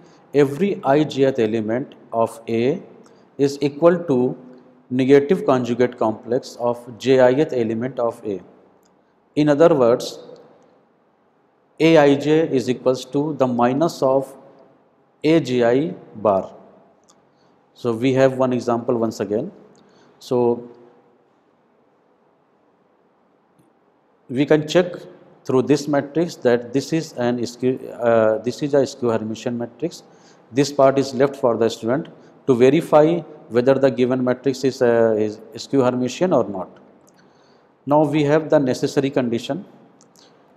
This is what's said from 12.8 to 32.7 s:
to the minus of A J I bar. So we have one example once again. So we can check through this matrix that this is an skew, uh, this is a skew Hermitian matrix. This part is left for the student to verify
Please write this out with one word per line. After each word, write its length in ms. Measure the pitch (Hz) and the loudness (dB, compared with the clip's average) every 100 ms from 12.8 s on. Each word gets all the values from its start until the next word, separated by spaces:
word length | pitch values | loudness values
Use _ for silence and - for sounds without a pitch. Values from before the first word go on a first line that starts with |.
| 131 131 - | -2 -2 -4
to 300 | 143 151 139 | -4 -4 -2
the 100 | 127 | -2
minus 540 | 120 120 135 165 - | 2 0 0 -2 0
of 340 | 135 135 135 - - - _ _ _ _ _ _ | 0 0 -2 -12 -20 -20 _ _ _ _ _ _
A 160 | 151 165 | 0 2
J 240 | 127 123 | 2 0
I 320 | 117 127 165 180 - 110 | 2 2 -2 -8 -16 -4
bar. 380 | 107 95 - - - _ _ _ _ _ _ _ _ _ _ _ | 0 0 -2 -14 -20 _ _ _ _ _ _ _ _ _ _ _
So 180 | 120 | -6
we 200 | 113 135 | -2 0
have 260 | 131 135 127 | 2 2 2
one 140 | 127 | -2
example 440 | 123 113 117 120 120 | -2 -2 -4 -2 -2
once 220 | 113 110 | -4 -4
again. 320 | 101 107 175 - - _ _ _ _ _ | -4 -4 -6 -12 -20 _ _ _ _ _
So 500 | - 123 120 120 - - - _ _ _ _ _ _ _ _ _ _ _ _ _ _ _ _ _ _ _ _ _ _ _ _ _ _ _ _ _ _ _ _ _ - | -6 -2 0 -2 -8 -20 -20 _ _ _ _ _ _ _ _ _ _ _ _ _ _ _ _ _ _ _ _ _ _ _ _ _ _ _ _ _ _ _ _ _ -8
we 200 | 127 143 | -4 2
can 200 | 156 151 | 0 2
check 200 | 175 180 - - - _ _ - | 0 0 -6 -18 -20 _ _ -2
through 160 | 131 | 0
this 260 | 117 147 151 | 2 0 0
matrix 480 | 143 139 160 175 - | -4 -2 -4 -4 -2
that 360 | 127 120 120 | 0 0 -2
this 180 | 139 135 | -6 -4
is 220 | 160 160 | -6 -6
an 320 | - 120 123 113 | -6 -4 -4 -6
skew, 340 | - 127 131 117 - | -4 -4 -4 -8 -4
uh, 380 | 120 117 110 110 | 0 2 2 0
this 240 | 123 - | -4 -6
is 100 | 151 | -2
a 120 | 139 135 | 0 0
skew 220 | - 120 | -2 -2
Hermitian 480 | 110 107 110 127 120 | -2 -4 -8 -8 -8
matrix. 440 | 120 - 170 - - _ _ _ _ | -8 -8 -10 -10 -20 _ _ _ _
This 200 | 113 139 | -2 -2
part 260 | 143 135 135 | 4 4 4
is 160 | 131 | -2
left 220 | 120 139 135 | 0 -2 0
for 200 | 127 113 | -2 0
the 140 | 113 | -2
student 380 | - 113 135 170 - - _ - | -2 -4 -4 -6 -16 -20 _ -2
to 80 | 120 | 4
verify 640 | 131 | 4